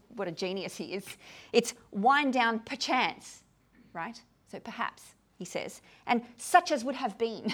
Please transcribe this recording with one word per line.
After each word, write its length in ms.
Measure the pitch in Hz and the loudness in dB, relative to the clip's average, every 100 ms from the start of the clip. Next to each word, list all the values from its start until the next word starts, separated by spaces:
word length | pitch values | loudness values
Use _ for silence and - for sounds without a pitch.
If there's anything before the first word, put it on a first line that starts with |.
| _ - | _ -6
what 120 | 185 | -6
a 40 | |
genius 440 | 165 190 190 175 - | -4 -4 -2 -6 -8
he 180 | 151 | -6
is. 120 | 196 - - - - - | -6 -8 -14 -18 -20 2
It's 220 | 233 233 - - | 4 4 -2 -10
"wind 420 | 202 220 277 285 | 0 4 4 4
down 260 | 254 226 226 | 4 2 0
perchance," 840 | 220 277 - 262 190 - - - _ _ _ _ - | -4 -6 0 2 0 -2 -12 -20 _ _ _ _ -14
right? 280 | 170 165 - - _ _ | -8 -8 -10 -18 _ _
So 80 | 190 | -14
"perhaps," 560 | - 208 214 - - - _ - | -12 -6 -6 -6 -18 -20 _ -14
he 80 | 180 | -8
says, 360 | - - - - - - | -6 -6 -8 -18 -10 0
and 180 | 240 233 - | 0 0 -10
"such 340 | - 359 349 | 4 6 6
as 120 | 294 | 2
would 120 | 240 262 | 0 -2
have 220 | 254 196 | -4 0
been." 340 | 226 202 - | -2 -2 -4